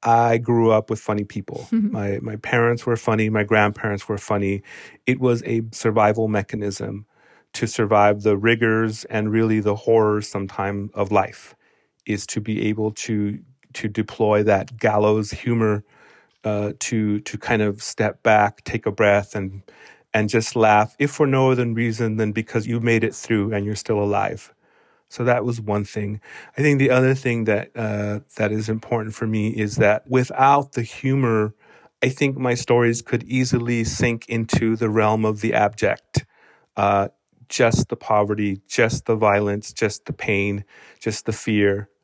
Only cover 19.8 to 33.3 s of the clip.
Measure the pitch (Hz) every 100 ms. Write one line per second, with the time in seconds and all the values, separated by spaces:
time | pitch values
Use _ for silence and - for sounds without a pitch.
19.8 | - - _ 110 107 117 110 120 110 104
20.8 | 107 - 143 - 147 135 131 123 120 113
21.8 | 117 110 113 107 110 104 110 117 107 117
22.8 | 117 117 113 - - 113 101 107 101 104
23.8 | - 107 104 101 101 - - _ _ _
24.8 | _ _ _ - 123 123 123 117 107 104
25.8 | 101 - 101 104 - - - - 147 139
26.8 | 135 127 131 131 131 117 110 104 - -
27.8 | 113 107 104 104 - - 104 107 107 110
28.8 | - 117 107 120 113 110 107 113 104 120
29.8 | 107 107 - 127 123 - 135 139 135 -
30.8 | 113 - 131 135 127 110 107 107 _ -
31.8 | _ _ 135 131 143 135 127 123 - 120
32.8 | 120 117 - 120 -